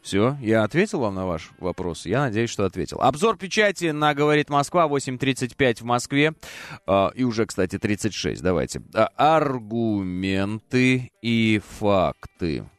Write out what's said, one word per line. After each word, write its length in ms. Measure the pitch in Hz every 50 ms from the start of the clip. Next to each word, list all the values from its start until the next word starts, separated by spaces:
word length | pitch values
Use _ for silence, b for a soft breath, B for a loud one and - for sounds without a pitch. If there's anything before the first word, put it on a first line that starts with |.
Всё, 340 | _ - - 98 107 127 143 143
я 240 | 127 107 110 110 107
ответил 360 | 104 - 156 202 214 - 165
вам 140 | 123 104 98
на 120 | 92 92
ваш 240 | 92 85 82 - - - -
вопрос. 480 | - 90 85 - 90 87 82 - -
Я 140 | 85 98 131
надеюсь, 280 | 147 131 98 107 117 113
что 140 | - - 101
ответил. 360 | 92 - 90 76 - - -
Обзор 360 | - 127 147 147 180 226 208
печати 500 | 170 185 185 - 214 214 202 185 - 175
на 280 | 165 147 151 151 151 147
«Говорит 360 | 139 147 147 151 151 143 -
Москва», 360 | 147 143 143 - - 180 165 151
восемь 300 | 143 139 - 139 127 120
тридцать 380 | - 135 131 - 135 117 -
пять 240 | - 139 127 117 -
в 40 | 113
Москве. 500 | 120 120 120 - - 139 139 147 156 160 _ B B B B B B B B _
А, 240 | - 95 98 98 87 -
и 100 | 120 131
уже, 220 | 123 110 110 110
кстати, 320 | 101 - - 95 90 - 98
тридцать 360 | - 104 104 - - 107 90
шесть. 280 | - - 82 52 50
Давайте. 400 | 67 90 90 80 67 65 - - - - -
А, 160 | 110 110 - _
аргументы 1900 | - 139 151 160 156 156 147 131 127 110 104 110 117 117 113 104 101 95 92 90 90 92 95 95 95 98 101 107 110 _ _ - 127 127 127 127 127 127 - _ _
и 400 | - 117 117 113 113 110 110 104 - - - -
факты. 880 | 107 101 101 95 87 73 67 _ - - _ _ 92 82 71 60 50 50 _